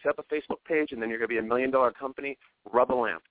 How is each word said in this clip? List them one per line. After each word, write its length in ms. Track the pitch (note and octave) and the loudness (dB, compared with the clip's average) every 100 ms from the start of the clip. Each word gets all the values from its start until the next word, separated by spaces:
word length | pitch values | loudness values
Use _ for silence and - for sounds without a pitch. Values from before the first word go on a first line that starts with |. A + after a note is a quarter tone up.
set 160 | C#3+ D3 | -4 -4
up 80 | - | -4
a 80 | |
Facebook 300 | D3+ - - - | -6 -6 -8 -2
page 260 | D#3+ D3+ | 0 0
and 100 | A#2+ | -2
then 80 | A2+ | -4
you're 100 | A2+ | -2
gonna 80 | A#2 | -2
be 100 | A#2 | -2
a 60 | |
million-dollar 480 | A2 A#2+ C3 C3 B2 | 0 0 2 4 2
company. 460 | - C3+ C3 C#3 C#3 _ _ G2+ | 0 -8 -8 -10 -10 _ _ -2
Rub 200 | A2+ - | 2 4
a 40 | B2+ | 4
lamp. 280 | A2 D#2+ - | 0 -2 -10